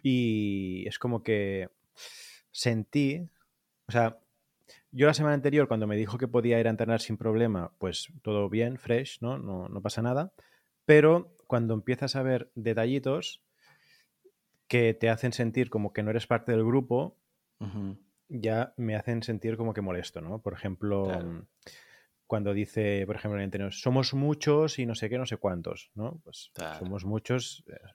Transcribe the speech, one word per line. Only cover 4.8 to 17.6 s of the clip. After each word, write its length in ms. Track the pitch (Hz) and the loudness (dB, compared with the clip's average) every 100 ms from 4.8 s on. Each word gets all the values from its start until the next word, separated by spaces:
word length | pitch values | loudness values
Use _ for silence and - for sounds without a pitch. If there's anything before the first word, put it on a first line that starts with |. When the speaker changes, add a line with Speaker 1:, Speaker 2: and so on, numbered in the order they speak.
| _ | _
Speaker 1:
yo 160 | 127 147 | 4 4
la 60 | 147 | 6
semana 200 | 151 143 | 2 2
anterior, 320 | 143 147 135 | 4 4 4
cuando 200 | 110 107 | 2 0
me 100 | 104 | -2
dijo 200 | 107 117 | -2 -4
que 100 | 123 | 0
podía 320 | 123 117 117 | 2 4 4
ir 80 | 113 | 2
a 40 | |
entrenar 300 | 110 113 113 | 0 0 0
sin 160 | - 107 | -2 -4
problema, 560 | 110 110 117 98 85 _ | 0 2 2 0 -4 _
pues 340 | 92 82 - 156 | -4 -4 -10 -10
todo 260 | - 104 101 | -2 0 0
bien, 280 | 110 117 127 | 0 -2 -4
fresh, 400 | - 117 131 - | -2 -2 -2 -8
¿no? 160 | 120 135 | -6 -6
No, 300 | 110 92 95 | -8 -8 -8
no 120 | 98 | -6
pasa 200 | 104 113 | -4 -2
nada. 320 | 117 131 180 _ _ _ _ _ - | 0 0 -4 _ _ _ _ _ 8
Pero 500 | 151 151 175 180 _ _ | 10 10 6 2 _ _
cuando 260 | 123 113 110 | 0 2 -2
empiezas 400 | 113 123 135 135 | -2 -2 -2 -2
a 80 | |
ver 280 | 131 127 117 - | 0 0 -2 -4
detallitos 880 | 110 113 117 139 131 151 - - _ _ _ _ _ _ _ _ - _ _ _ _ | -2 0 0 0 0 -2 -4 -12 _ _ _ _ _ _ _ _ -20 _ _ _ _
que 260 | 120 117 | 4 4
te 160 | 110 117 | 4 2
hacen 240 | 113 127 | 2 -2
sentir 360 | 117 113 120 120 | -2 -2 0 -2
como 220 | 110 104 | -2 -4
que 100 | - | -4
no 60 | 104 | -2
eres 160 | 113 - | -4 0
parte 240 | 120 123 | -2 2
del 120 | 113 110 | 2 4
grupo, 520 | 135 131 123 156 _ _ _ _ | 2 2 -2 -2 _ _ _ _
Speaker 2:
Ujú. 380 | _ | _